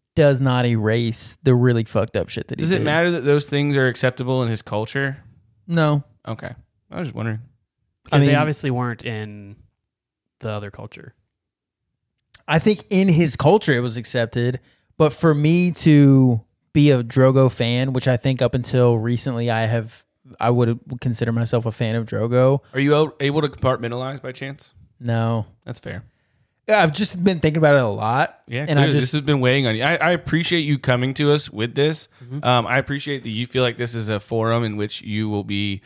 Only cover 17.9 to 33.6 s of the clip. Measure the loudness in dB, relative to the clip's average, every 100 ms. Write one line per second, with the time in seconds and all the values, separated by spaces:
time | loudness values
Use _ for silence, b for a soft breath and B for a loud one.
17.9 | -2 -2 0 0 0 0 -2 -2 2 4
18.9 | 2 0 -4 -4 -4 -2 -2 0 -2 -4
19.9 | -14 _ _ -20 -4 0 2 2 0 -6
20.9 | -6 -4 -2 -2 -2 -2 -2 -2 -4 -4
21.9 | -4 -4 -4 0 2 2 2 -2 -2 2
22.9 | 2 0 -2 -4 -2 -4 -2 -2 -2 -4
23.9 | -8 -8 -10 -14 -12 -14 -14 -20 _ -20
24.9 | -10 -4 -2 -2 -2 -6 _ -16 -14 -12
25.9 | -14 -16 _ _ _ _ _ 0 2 2
26.9 | 0 -4 0 0 0 0 2 4 4 2
27.9 | -2 -2 -2 -2 -6 -12 -8 0 2 2
28.9 | 2 0 -2 0 2 2 2 0 0 -2
29.9 | 0 0 -2 -2 -2 0 -2 0 -2 0
30.9 | 0 -2 0 0 0 -2 -6 -4 0 -2
31.9 | -2 -10 B -14 -4 0 0 0 -2 -4
32.9 | -6 -8 -8 -8 -8 -4 -2